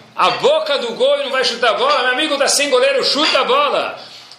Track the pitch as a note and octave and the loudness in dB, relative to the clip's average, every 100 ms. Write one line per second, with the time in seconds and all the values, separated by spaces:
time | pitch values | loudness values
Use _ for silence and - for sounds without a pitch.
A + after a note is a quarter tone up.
0 | - - F3+ E3+ G3+ D#4 D#4 C#4 A#3 F#3 | -18 -2 0 2 2 2 0 -2 -4 -2
1 | C4 C#4+ C4 B3+ B3 A#3 A#3+ G3 C4 C#4+ | 0 0 0 -2 -2 0 0 0 0 0
2 | B3+ B3+ D#4 C#4 B3+ - C#4+ B3+ C4+ C4+ | 0 0 -2 0 0 0 2 2 2 2
3 | G3 F3+ G#3 C#4 A#3+ C4 C#4+ G3 A2+ F2 | 0 0 0 0 2 2 2 0 -4 -6
4 | - - - | -14 -20 -20